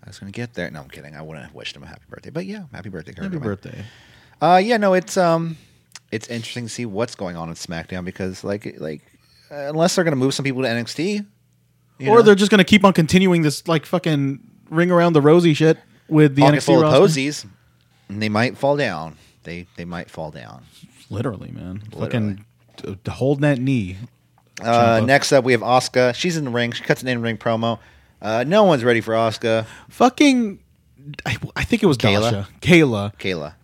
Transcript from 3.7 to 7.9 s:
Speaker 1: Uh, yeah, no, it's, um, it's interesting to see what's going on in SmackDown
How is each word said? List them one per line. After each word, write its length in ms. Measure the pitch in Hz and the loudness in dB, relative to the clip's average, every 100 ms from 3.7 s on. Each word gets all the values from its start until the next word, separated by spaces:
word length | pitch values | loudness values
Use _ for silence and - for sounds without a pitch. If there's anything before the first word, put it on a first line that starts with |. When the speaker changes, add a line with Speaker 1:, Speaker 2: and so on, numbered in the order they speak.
| - 101 - _ _ _ _ | -18 -18 -20 _ _ _ _
Speaker 1:
Uh, 180 | 156 185 | 4 4
yeah, 140 | 202 233 | 4 0
no, 160 | 208 185 | 2 0
it's, 220 | 180 - | 0 0
um, 380 | 175 165 165 160 _ _ _ - _ | 2 0 -2 -10 _ _ _ -20 _
it's 160 | 110 - | -12 -8
interesting 360 | 117 110 - 117 | -12 -10 -12 -12
to 40 | |
see 160 | - 120 | -10 -10
what's 260 | 98 120 | -6 -6
going 240 | - 95 87 | -6 -10 -10
on 120 | 82 | -12
in 40 | 82 | -12
SmackDown 480 | - 82 80 | -12 -12 -10